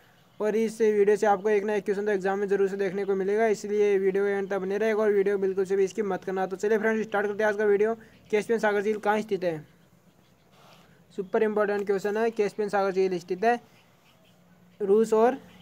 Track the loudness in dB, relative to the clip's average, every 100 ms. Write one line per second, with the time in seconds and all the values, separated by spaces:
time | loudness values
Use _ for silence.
0 | _ _ _ -6 -2 0 -2 0 2 4
1 | 4 4 2 2 2 0 0 -2 -2 -2
2 | -2 -2 -2 -2 -2 0 0 -2 -4 -4
3 | -2 -2 0 0 2 0 -2 0 2 2
4 | 2 0 0 -2 -4 -4 -2 -2 0 2
5 | 2 2 2 0 0 -2 0 2 0 0
6 | -4 -4 -4 -4 -4 -4 0 0 0 -2
7 | -2 -2 -2 0 -2 0 2 2 2 -2
8 | -10 -20 -4 -2 0 0 0 0 -2 -2
9 | 0 0 -2 -4 -4 -6 -10 _ _ _
10 | _ _ _ _ _ _ -20 -20 _ _
11 | _ -10 -4 0 0 2 0 0 -2 -2
12 | -2 -2 -2 0 -2 -2 -2 0 0 0
13 | 0 -2 -6 -2 0 0 -4 _ _ _
14 | _ _ _ _ _ _ _ -6 2 2
15 | 4 4 2 0 -10 -20